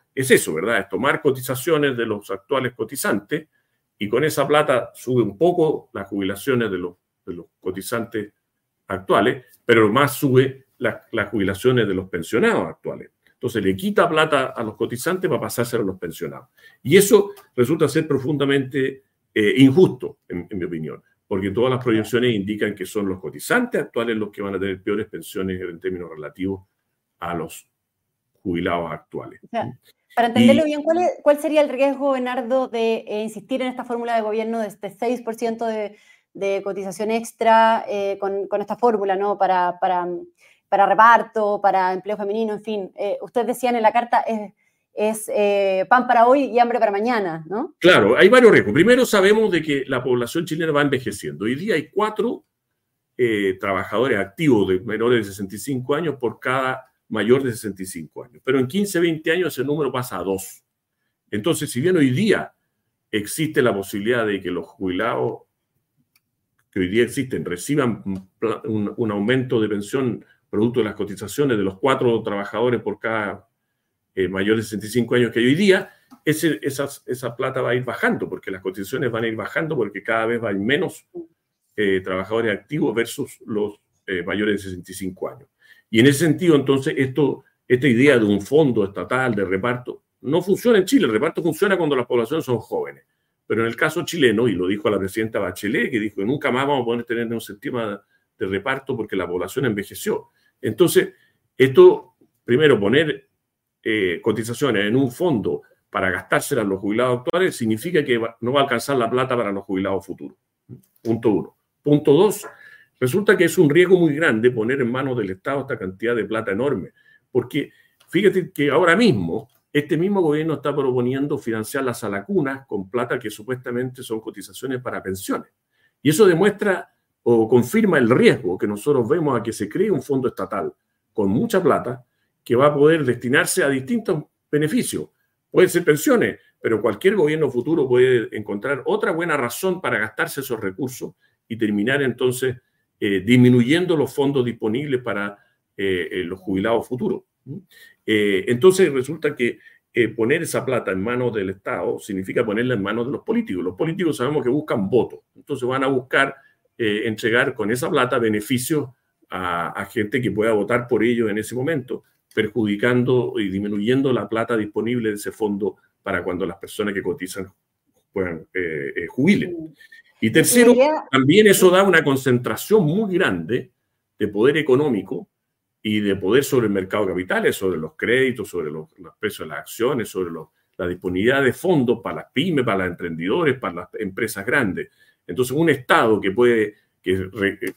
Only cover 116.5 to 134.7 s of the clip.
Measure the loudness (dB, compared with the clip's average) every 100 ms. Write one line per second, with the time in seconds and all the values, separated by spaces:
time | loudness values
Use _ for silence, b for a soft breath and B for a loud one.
116.5 | -2 -2 -2 -6 b b b _ -4 -2
117.5 | -4 -6 b b b _ 0 2 2 -2
118.5 | -2 0 2 4 4 4 2 -2 -6 -10
119.5 | _ _ -4 0 0 0 2 2 0 -2
120.5 | -4 -4 -2 0 0 0 -2 -2 -4 -4
121.5 | -6 -4 -4 -4 -4 -6 -6 -4 -2 -2
122.5 | -6 -8 -10 -6 -4 -4 -4 -6 -10 -10
123.5 | -8 -6 -6 -6 -10 -10 -10 -10 -14 -16
124.5 | -12 -8 -8 -8 -8 -8 -8 -6 -8 -8
125.5 | _ _ _ _ _ 2 6 6 6 4
126.5 | 2 -2 -2 -6 _ _ _ 2 4 6
127.5 | 4 4 2 4 4 4 6 6 4 0
128.5 | -2 -2 -2 0 0 2 0 0 -2 -2
129.5 | -6 -4 -2 0 0 -2 -2 -2 -4 -8
130.5 | -6 -8 -10 _ _ _ -2 0 0 0
131.5 | 2 2 2 0 -10 _ _ _ _ 0
132.5 | 4 4 6 4 4 2 -2 0 0 2
133.5 | 0 0 0 -2 -2 -2 -4 -6 _ _
134.5 | -2 0